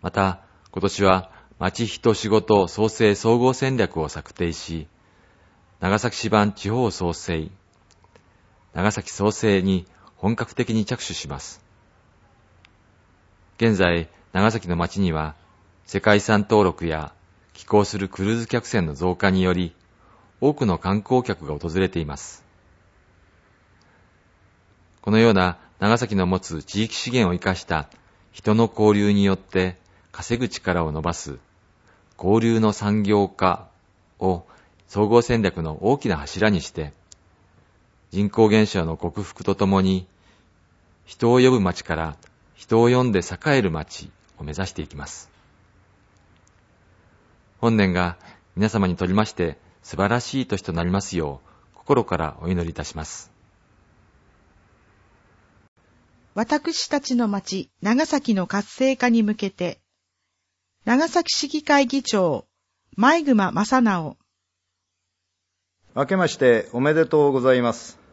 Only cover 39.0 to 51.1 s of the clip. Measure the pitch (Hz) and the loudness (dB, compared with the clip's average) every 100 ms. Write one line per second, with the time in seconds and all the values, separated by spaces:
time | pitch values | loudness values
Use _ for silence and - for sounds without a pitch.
39 | 87 87 98 - - 98 98 98 95 95 | -6 -8 -12 -8 -4 0 2 4 2 0
40 | 90 _ _ _ _ _ _ _ _ _ | -4 _ _ _ _ _ _ _ _ _
41 | _ - 117 123 127 127 92 87 - 80 | _ -2 2 6 6 4 2 -2 -6 -4
42 | 82 73 _ _ _ _ - 113 117 123 | -4 -8 _ _ _ _ 0 4 4 4
43 | 127 98 85 90 - 139 101 80 78 - | 2 0 -2 -6 0 2 2 -2 -10 -14
44 | - _ _ _ 73 76 92 - 78 71 | -20 _ _ _ -12 -8 -8 -8 -14 -14
45 | 71 - - _ _ _ _ _ _ _ | -16 -18 -20 _ _ _ _ _ _ _
46 | _ _ _ _ _ _ _ _ _ _ | _ _ _ _ _ _ _ _ _ _
47 | _ _ _ _ _ _ 120 113 98 90 | _ _ _ _ _ _ 0 2 2 2
48 | 90 87 - - _ - 107 110 95 87 | -2 -4 -18 -20 _ -4 -2 2 0 0
49 | 92 98 107 - 85 73 _ _ - 73 | -2 0 -2 -2 -6 -6 _ _ -16 -4
50 | 98 120 - 135 127 98 - 82 87 98 | 0 0 -2 -6 -4 -6 -4 -4 -2 -2
51 | - | -2